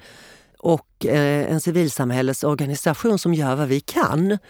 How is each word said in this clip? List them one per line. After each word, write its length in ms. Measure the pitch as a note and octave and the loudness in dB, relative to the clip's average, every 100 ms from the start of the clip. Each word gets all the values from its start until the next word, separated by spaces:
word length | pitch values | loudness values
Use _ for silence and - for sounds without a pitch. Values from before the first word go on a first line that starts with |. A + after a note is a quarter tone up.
| - - - - _ _ | -10 -20 -20 -20 _ _
Och, 480 | - D#3 - _ - | 0 0 -2 _ 0
eh, 460 | D3 C#3+ D3 - | 2 2 0 0
en 80 | D#3 | -2
civilsamhällesorganisation 1600 | F3+ E3+ D#3 - B2 B2+ C3 C3+ D3 D3 C#3 C#3+ E3+ - A3+ G3 | 0 0 0 0 -2 0 0 0 -2 0 -2 -2 -2 0 0 0
som 160 | F3 | 0
gör 220 | D#3+ C3+ C3+ | 0 0 0
vad 120 | C#3 | 0
vi 120 | C#3 | -2
kan. 580 | - F4 - D3+ F#3+ G#3 | -2 -2 0 2 0 -2